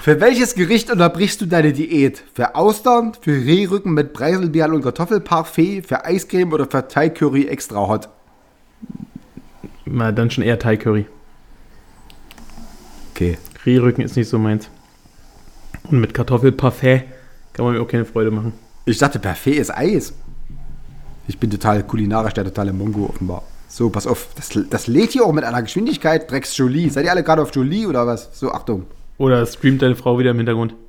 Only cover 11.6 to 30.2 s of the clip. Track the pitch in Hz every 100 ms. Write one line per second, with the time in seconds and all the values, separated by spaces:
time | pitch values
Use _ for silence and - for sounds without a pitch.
11.6 | - - - - - - - - - -
12.6 | - - - - - - 87 82 - -
13.6 | 127 123 123 120 113 127 110 117 110 110
14.6 | - - _ _ - - - - - -
15.6 | - - - 135 113 - 120 123 135 127
16.6 | 131 - 131 131 127 - - - - -
17.6 | 120 120 120 120 117 117 110 107 113 110
18.6 | - - - 110 139 131 98 87 - 147
19.6 | 120 - 151 190 - - - - - -
20.6 | - - - - - - - - 120 101
21.6 | 110 104 98 110 104 110 110 110 95 101
22.6 | 98 95 101 104 98 - 92 87 - -
23.6 | - - 117 113 - 120 - - - -
24.6 | - 113 - 127 226 262 214 156 120 120
25.6 | 110 185 233 226 160 160 - 135 - -
26.6 | 127 143 170 139 170 180 160 160 147 139
27.6 | 131 190 214 127 120 113 - - 135 -
28.6 | - 101 90 - - - 135 123 117 -
29.6 | 135 131 131 123 127 120